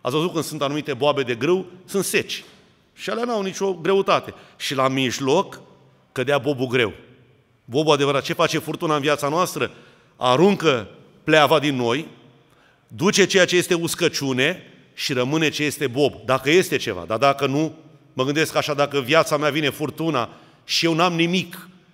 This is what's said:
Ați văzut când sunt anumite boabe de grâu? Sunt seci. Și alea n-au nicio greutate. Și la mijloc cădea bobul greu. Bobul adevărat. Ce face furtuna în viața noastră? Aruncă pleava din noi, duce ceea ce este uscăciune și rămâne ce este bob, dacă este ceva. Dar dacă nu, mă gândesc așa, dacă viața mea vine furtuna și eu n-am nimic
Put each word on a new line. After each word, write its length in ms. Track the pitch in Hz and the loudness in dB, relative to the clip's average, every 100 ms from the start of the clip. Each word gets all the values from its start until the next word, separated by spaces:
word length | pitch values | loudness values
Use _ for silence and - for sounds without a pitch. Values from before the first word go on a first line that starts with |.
Ați 140 | 127 | -2
văzut 180 | 147 175 | -2 -2
când 120 | 165 | -4
sunt 180 | 139 151 | -6 -4
anumite 320 | 139 147 147 | -4 -4 -6
boabe 280 | 131 143 135 | -2 0 0
de 120 | 123 | -2
grâu? 320 | 120 143 185 185 - | -2 0 0 -2 -16
Sunt 200 | - 196 | -8 -6
seci. 400 | 180 202 - - - - _ _ _ | -2 -2 -4 -10 -14 -20 _ _ _
Și 160 | _ - | _ -8
alea 140 | 220 | -6
n-au 180 | 240 226 | -4 -4
nicio 300 | 190 - 196 | -4 -4 -4
greutate. 600 | 180 160 196 196 156 - - - _ | -2 0 2 2 0 0 -18 -20 _
Și 180 | - | -6
la 140 | 135 135 | 0 0
mijloc 720 | 135 131 - 135 160 196 - - _ _ _ _ | 2 -2 -2 2 2 0 -10 -20 _ _ _ _
cădea 260 | - 127 143 | -6 0 0
bobul 280 | 123 135 127 | 0 -2 0
greu. 260 | 123 110 - - - _ _ _ _ | 0 0 -2 -20 -20 _ _ _ _
Bobul 280 | - 127 156 | -4 -2 2
adevărat. 300 | 147 139 139 | 4 4 0
Ce 100 | - | -2
face 260 | 165 165 160 | -2 0 0
furtuna 360 | 135 156 170 | -4 -6 -2
în 60 | 151 | 0
viața 280 | 143 143 143 | 0 -2 0
noastră? 420 | 160 175 151 120 - - _ _ _ | 0 -2 -2 -6 -6 -20 _ _ _
Aruncă 720 | 127 127 190 196 156 127 98 - - _ | 2 4 4 4 2 0 -2 -16 -20 _
pleava 340 | - 156 143 156 | 6 8 8 4
din 180 | 143 135 | 2 0
noi, 320 | 117 131 156 - - _ _ _ _ _ _ | 0 0 -4 -18 -20 _ _ _ _ _ _
duce 400 | 110 170 202 180 | -2 0 4 4
ceea 180 | 190 | 4
ce 120 | 170 180 | 4 2
este 180 | 165 | 0
uscăciune 880 | 175 165 - 165 - 139 127 139 180 - - _ | -2 -2 -2 -2 -2 -4 0 0 -2 -12 -20 _
și 180 | - - | -10 -4
rămâne 360 | 131 123 156 156 | -2 0 0 0
ce 160 | - | -2
este 220 | 147 - 143 | -4 -4 -4
bob, 280 | 120 139 - | 0 0 0
dacă 260 | - 127 139 | -2 0 4
este 260 | 175 - 139 | 2 2 -2
ceva. 280 | - 92 85 | -4 -6 -4
Dar 120 | 110 | 2
dacă 280 | 139 139 139 | 2 2 0
nu, 280 | 139 156 151 - - _ | 0 -2 -6 -20 -20 _
mă 120 | - | -6
gândesc 320 | 131 147 151 156 | -2 0 0 -2
așa, 180 | 143 | -2
dacă 260 | 143 143 139 | -2 0 -2
viața 360 | 120 156 151 151 | 2 2 2 0
mea 140 | 147 | 0
vine 200 | 143 147 | 0 -4
furtuna 580 | - 147 - 165 143 113 - - _ | -4 -8 -4 -2 -2 -4 -10 -20 _
și 200 | - - | -6 -2
eu 100 | 165 | 0
n-am 180 | 160 180 | 2 0
nimic 560 | 165 170 185 - - - - _ | 2 0 0 -4 -12 -20 -20 _